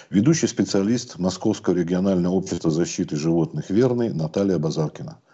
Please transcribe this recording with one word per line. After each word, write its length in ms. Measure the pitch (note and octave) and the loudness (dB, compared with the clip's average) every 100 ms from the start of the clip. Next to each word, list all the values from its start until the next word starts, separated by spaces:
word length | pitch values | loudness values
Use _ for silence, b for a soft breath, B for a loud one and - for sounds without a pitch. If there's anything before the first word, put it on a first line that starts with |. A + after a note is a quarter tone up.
| B | B
ведущий 380 | G2 B2+ D#3+ A2+ | 2 4 2 0
специалист 720 | - G2 G2+ G2+ B2 - - | 0 0 2 2 0 -4 -4
Московского 560 | F2+ F2+ A2 G2 - | -4 -2 -2 0 0
регионального 580 | F2 E2+ F2+ G2 F#2 F2+ | 0 2 0 2 2 2
общества 360 | F#2 - E2+ E2 | 0 -2 -2 0
защиты 460 | D#2+ E2+ - E2 D2+ | 0 0 -2 -4 -2
животных 540 | D#2+ E2+ D#2+ - - | 0 2 0 -4 -2
«Верный» 400 | G2 B2+ A#2+ A2+ | 2 2 2 -2
Наталья 440 | D#2+ D#2 G2 G2+ E2 | -2 -4 0 0 0
Базаркина. 600 | D#2 D2 D2+ - - - b | 0 -2 -4 -6 -14 -16 b